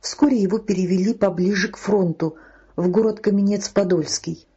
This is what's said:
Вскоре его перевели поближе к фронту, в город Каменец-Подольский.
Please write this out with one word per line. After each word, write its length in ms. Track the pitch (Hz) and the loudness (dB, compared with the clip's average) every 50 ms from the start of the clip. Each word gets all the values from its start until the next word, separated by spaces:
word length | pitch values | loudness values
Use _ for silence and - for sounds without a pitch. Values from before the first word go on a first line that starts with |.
Вскоре 360 | - - - - 294 285 262 | -12 -12 -8 -4 -2 0 0
его 220 | 220 196 180 214 220 | 0 0 0 0 -2
перевели 560 | - - 190 185 185 170 190 185 185 220 233 | -2 -2 -2 0 0 0 0 0 0 0 0
поближе 540 | - 208 190 165 170 180 190 208 185 185 214 | 0 0 0 0 0 0 0 0 0 -2 -4
к 80 | - | -6
фронту, 580 | - - 196 214 196 185 170 156 - 165 156 - - - - - - - - _ | -8 -4 0 0 2 2 0 0 -2 -4 -4 -4 -8 -16 -20 -20 -20 -20 -10 _
в 140 | - 175 180 | -2 0 2
город 320 | 180 220 220 220 208 - | 4 4 2 2 0 0
Каменец-Подольский. 1300 | - 208 196 202 202 202 202 202 202 - - 202 196 180 180 165 151 - - - - 165 160 - - _ _ | 0 2 2 4 4 2 2 0 -2 -2 0 0 2 2 2 0 0 -2 -4 -6 -6 -8 -10 -10 -12 _ _